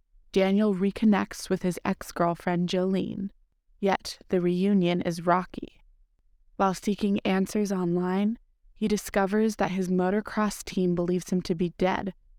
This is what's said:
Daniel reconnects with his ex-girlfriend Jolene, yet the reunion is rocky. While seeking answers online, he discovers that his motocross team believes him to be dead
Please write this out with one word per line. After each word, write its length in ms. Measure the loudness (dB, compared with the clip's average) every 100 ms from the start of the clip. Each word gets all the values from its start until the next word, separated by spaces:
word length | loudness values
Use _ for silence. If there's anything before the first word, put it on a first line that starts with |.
| _ _ _
Daniel 420 | 0 2 4 2
reconnects 760 | 2 0 2 4 4 2 -6 -4
with 140 | -2
his 140 | -2 -2
ex-girlfriend 840 | -4 -6 -6 -2 0 0 -2 -2 0
Jolene, 640 | 0 0 0 -2 -6 -10 -12 _ _ _ _
yet 360 | -2 -2 -6 -14 -2
the 100 | 0
reunion 640 | 2 2 4 4 4 2
is 240 | -2 -2 2
rocky. 560 | 0 0 -12 -16 -18 _ _ _ _ _ _ _ 0
While 180 | 0
seeking 460 | 0 -2 0 0 0 0
answers 480 | 0 0 0 0
online, 680 | 0 0 0 0 0 0 -2 _ _ -20 -4
he 80 | 0
discovers 680 | 0 0 0 2 2 2 0
that 160 | -2
his 160 | -2 0
motocross 760 | 2 2 0 -2 -2 -2 -4
team 300 | -6 -2 0
believes 380 | 0 0 -2 0
him 100 | -2
to 140 | 0 -2
be 180 | -2 0
dead 340 | -2 0 -4 -10 _